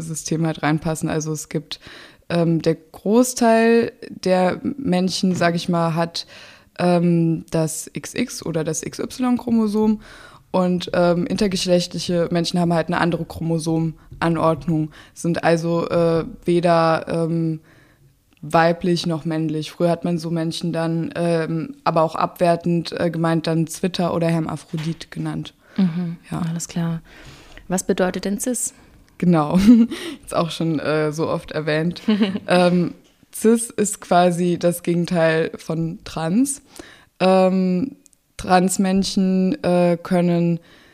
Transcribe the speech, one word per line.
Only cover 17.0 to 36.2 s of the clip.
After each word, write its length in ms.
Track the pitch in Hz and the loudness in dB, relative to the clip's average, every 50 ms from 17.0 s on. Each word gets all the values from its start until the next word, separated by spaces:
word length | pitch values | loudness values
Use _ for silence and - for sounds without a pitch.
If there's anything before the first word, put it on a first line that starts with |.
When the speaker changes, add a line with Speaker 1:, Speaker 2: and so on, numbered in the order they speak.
| - - | -2 -4
Speaker 1:
Ähm, 520 | 165 165 165 160 165 165 165 160 160 156 - _ - _ _ _ _ _ _ _ _ _ _ _ _ _ | -4 -2 -2 -2 -2 -2 -2 -2 -4 -6 -10 _ -20 _ _ _ _ _ _ _ _ _ _ _ _ _
weiblich 640 | - 151 160 165 165 170 175 175 - 180 175 170 - | -6 0 2 4 4 4 2 0 0 -2 -2 0 -2
noch 180 | 175 160 151 143 | -4 -4 -4 -4
männlich. 460 | 170 156 156 160 156 151 156 151 - | -4 -4 -4 -4 -4 -4 -6 -8 -8
Früher 180 | - - 175 170 | -4 -2 0 0
hat 140 | 170 170 - | 0 -2 -2
man 140 | 175 175 165 | -4 -4 -4
so 120 | 156 170 | -4 -4
Menschen 420 | 170 165 160 165 160 - - 170 | -4 -4 -4 -4 -6 -6 -6 -4
dann, 400 | 160 165 165 165 165 165 160 - - | -4 -4 -4 -2 -2 -4 -4 -4 -4
ähm, 580 | 170 170 170 170 165 160 156 165 160 151 - - - _ | -4 -2 0 0 0 -2 -2 -4 -4 -6 -8 -12 -6 _
aber 180 | - 165 165 | -2 0 0
auch 120 | 160 - - | 0 0 0
abwertend, 760 | - - 170 - - 180 170 170 165 - 175 170 170 160 - - - | -2 -4 -4 -2 0 2 2 2 2 0 0 0 0 -2 -4 -4 -2
äh, 120 | 175 175 | -2 -2
gemeint, 360 | 160 165 170 165 165 165 156 | -2 -2 0 0 0 0 0
dann 200 | 165 160 160 165 | 0 0 0 -2
Zwitter 480 | 156 - - - 185 - - 180 165 - | -2 -4 -4 -4 -4 -2 -2 -2 -2 0
oder 140 | 170 165 165 | 0 0 0
Hermaphrodit 840 | 165 165 156 - 151 151 - - - 160 151 165 160 - - - | 0 0 -2 -4 -8 -10 -10 -10 -10 -6 -6 -6 -8 -8 -12 -12
genannt. 420 | - 160 160 156 156 160 151 - - _ _ _ - | -10 -8 -8 -6 -8 -8 -10 -12 -16 _ _ _ -2
Speaker 2:
Mhm, 400 | - 190 175 160 180 180 165 170 - - - | 0 0 0 0 -2 -6 -6 -8 -10 -12 -10
Speaker 1:
Ja. 120 | 165 156 175 165 | -8 -6 -4 -4
Speaker 2:
alles 200 | 165 170 - - | -4 -6 -8 -6
klar. 320 | - 175 170 165 165 165 - - - - - - - - - - - - - - | -4 -4 -2 -2 -4 -6 -10 -14 -20 -20 -20 -20 -20 -20 -20 -20 -20 -18 -6 -4
Was 160 | 180 185 - | -4 -2 0
bedeutet 400 | - 190 - 185 180 185 185 - | -2 0 0 0 0 -2 -4 -4
denn 140 | 190 202 196 | -4 -4 -4
cis? 340 | - 254 247 - - - - - - - - - _ _ _ - | -4 -4 -4 -4 -6 -8 -10 -14 -20 -20 -20 -20 _ _ _ 0
Speaker 1:
Genau, 400 | - 175 170 160 147 156 175 185 | 2 4 4 4 4 4 4 6
<laughs> 600 | 196 214 247 220 233 - 320 - - 339 285 - | 8 10 10 8 8 4 0 -6 -12 -12 -12 -14
jetzt 120 | - - - | -12 -4 -2
auch 160 | - 175 160 | -2 -2 -2
schon, 280 | - - 170 165 160 139 | -4 -4 -2 -2 -2 -2
äh, 340 | - 135 151 156 151 151 | 0 0 0 0 0 -2
so 160 | 151 160 156 110 | -2 -2 -2 -2
oft 240 | 139 165 - - | -2 -4 -6 -8
erwähnt. 500 | - 156 151 165 151 156 160 175 170 - - | -8 -6 -2 -2 0 0 0 -2 -4 -2 0
Speaker 2:
<laughs> 400 | - 214 196 220 190 185 - - | 0 2 2 0 0 -2 -4 -2
Speaker 1:
Ähm, 480 | - 180 180 180 180 175 180 170 - - - _ _ _ _ _ _ - | 0 2 4 4 4 4 2 0 0 -4 -10 _ _ _ _ _ _ -6
cis 360 | - - 220 233 226 226 - | 0 4 4 4 4 0 -4
ist 300 | - - 214 196 - - | -4 -2 -2 -2 -4 -8
quasi 580 | - - 185 175 180 180 175 165 180 175 175 160 | -2 2 4 4 4 4 2 2 0 0 0 0
das 240 | - 175 170 - - | 0 0 0 0 -2
Gegenteil 680 | 175 175 175 170 - 180 170 160 165 160 160 165 - - | -2 0 0 0 0 0 2 2 2 2 2 0 -2 -6
von 420 | - - - 160 160 165 160 175 - - | -10 -8 -6 -4 -4 -4 -4 -6 -10 -14
trans. 580 | - - 165 | -10 -8 -6